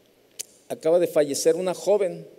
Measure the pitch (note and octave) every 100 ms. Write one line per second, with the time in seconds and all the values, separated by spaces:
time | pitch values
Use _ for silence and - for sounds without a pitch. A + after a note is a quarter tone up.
0 | _ _ _ _ - _ _ A#2+ D#3 E3+
1 | E3+ E3 D3+ D3+ E3+ E3 F#3 E3+ - G3+
2 | F3+ E3+ -